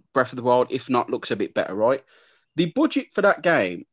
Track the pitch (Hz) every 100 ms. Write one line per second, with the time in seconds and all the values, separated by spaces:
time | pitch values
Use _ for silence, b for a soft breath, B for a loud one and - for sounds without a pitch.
0 | _ 131 120 127 120 123 123 127 - 123
1 | - 123 - 107 98 107 - 95 113 135
2 | _ b b b b 151 170 254 311 285
3 | - - 202 - 180 151 92 87 -